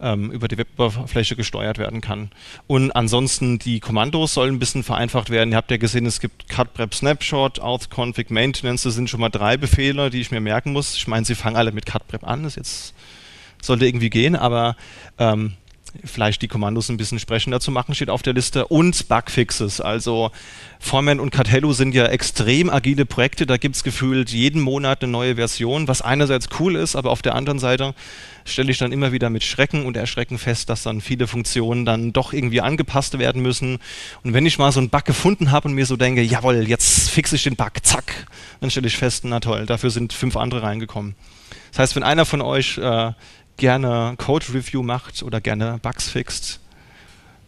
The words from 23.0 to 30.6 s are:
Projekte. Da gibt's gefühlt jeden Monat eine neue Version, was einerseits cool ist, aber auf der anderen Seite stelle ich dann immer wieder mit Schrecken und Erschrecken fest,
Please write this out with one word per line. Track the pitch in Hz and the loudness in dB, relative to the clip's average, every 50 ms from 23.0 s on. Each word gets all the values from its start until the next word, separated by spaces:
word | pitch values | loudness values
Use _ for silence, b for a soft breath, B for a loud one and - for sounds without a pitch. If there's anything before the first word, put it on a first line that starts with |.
| 135 | 2
Projekte. | - - - 127 - - - 165 | 2 2 2 2 2 2 0 0
Da | 127 127 | 0 2
gibt's | 117 - 143 131 - - | 0 0 -2 -2 -4 -4
gefühlt | 135 - - 131 131 131 131 123 113 | -4 -2 -2 0 0 2 0 0 0
jeden | 117 117 127 143 147 160 | 2 2 2 2 2 2
Monat | 143 131 135 143 143 135 135 - 131 | 0 0 0 0 0 0 0 0 -2
eine | 123 | -2
neue | 120 117 123 127 120 | -2 0 0 0 0
Version, | 117 117 113 - - 117 117 139 156 156 131 | 0 -2 -2 -2 -2 -2 -2 0 0 0 0
was | 127 - | 0 0
einerseits | - 120 131 143 147 135 135 123 - - - - | 0 2 2 4 4 2 2 0 -2 -4 -2 0
cool | 160 190 170 | 0 2 2
ist, | 156 165 160 - | 0 0 -2 -2
aber | 135 127 123 | 0 0 0
auf | 120 - | 0 0
der | - 127 113 | 0 0 0
anderen | 123 139 143 143 135 | 0 0 -2 -2 0
Seite | 127 123 127 127 135 139 135 B B B B B B B B B B | 2 2 2 2 0 -4 -6 B B B B B B B B B B
stelle | - - - 131 135 | -6 -2 0 0 0
ich | 131 | 0
dann | - 131 123 131 | 0 0 0 0
immer | 139 139 131 | 0 0 0
wieder | 127 123 120 117 | 2 0 0 0
mit | 113 107 - | 0 -2 -2
Schrecken | - - - 139 - - 147 139 | -2 0 0 0 2 0 -2 -2
und | 127 120 | -2 -4
Erschrecken | 113 117 - - 123 120 - 127 | -4 -4 -4 -4 -4 -4 -4 -6
fest, | 113 - 123 117 - | -4 -2 -2 -2 -2